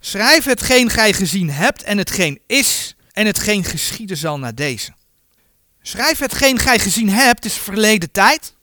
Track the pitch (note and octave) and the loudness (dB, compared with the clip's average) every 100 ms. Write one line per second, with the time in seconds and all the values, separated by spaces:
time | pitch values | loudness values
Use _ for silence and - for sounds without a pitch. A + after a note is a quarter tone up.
0 | - G3 A3+ D#4+ C#4 B3 - B3+ B3 - | -10 -2 4 4 4 -2 4 4 4 2
1 | A3 E3+ F#3 F#3+ E3+ C#3 G#3+ C#4+ - G#3 | 2 2 0 -2 -2 0 -2 -2 -4 -4
2 | F#3 - E3+ C#3 _ C4+ C4 - - - | -2 -2 -2 -4 _ 0 0 -2 -6 -14
3 | _ - G#3+ G3 G#3 G#3 F3+ D#3 - - | _ -2 -2 0 -2 -2 -2 -4 -6 -8
4 | A3 F3 D#3+ D3 B2+ A2+ D3 A#2 - - | -10 -6 -6 -6 -8 -6 -6 -6 -10 -16
5 | _ _ _ _ _ _ _ _ - G3 | _ _ _ _ _ _ _ _ -16 -4
6 | C#4 D#4+ C4+ - C4+ B3+ C4+ A#3+ G3 F#3 | -2 -2 -4 0 2 2 2 2 2 0
7 | A3 G3 C4 A#3+ A3+ - - G3+ G#3+ G#3+ | 0 4 4 2 -2 -8 -8 0 2 2
8 | E3+ - G3+ D4+ - _ | 0 2 4 4 -4 _